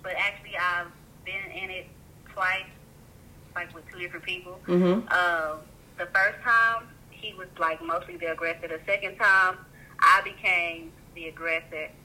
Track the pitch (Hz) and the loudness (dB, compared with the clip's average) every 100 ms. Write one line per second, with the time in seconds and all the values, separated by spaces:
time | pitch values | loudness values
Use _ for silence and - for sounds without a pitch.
0 | 185 180 196 202 208 190 170 180 170 - | -6 -2 -2 -4 -10 -2 0 -2 -4 -14
1 | - - 180 190 190 185 190 185 175 - | -20 -18 -10 -10 -10 -10 -8 -10 -12 -20
2 | - - - 196 185 190 190 - - - | -20 -20 -14 -2 0 0 -4 -18 -20 -20
3 | - - - - - 175 170 165 - 180 | -20 -20 -20 -20 -12 -10 -10 -14 -18 -12
4 | 180 170 - 185 - - - 180 180 202 | -10 -8 -8 -8 -10 -14 2 4 6 4
5 | - 175 175 170 156 156 - - - - | 2 2 2 2 -2 -6 -12 -20 -20 -10
6 | 175 190 196 208 247 226 226 226 - - | -2 2 2 2 4 6 6 2 -6 -20
7 | - - - 190 185 - 165 160 165 165 | -20 -14 -12 -12 -14 -2 -2 -2 -4 -4
8 | - 175 165 160 165 165 165 160 196 196 | -4 -8 -6 -4 -4 -4 -8 -8 -2 -2
9 | 196 190 214 190 185 185 - - - - | -2 0 4 6 4 0 -14 -20 -18 4
10 | 1077 190 - - 196 175 170 165 165 - | 6 6 4 -4 0 0 -2 -6 -12 -18
11 | - 170 160 160 165 165 - 156 151 - | -20 -14 -12 -6 -4 -4 -6 -12 -12 -14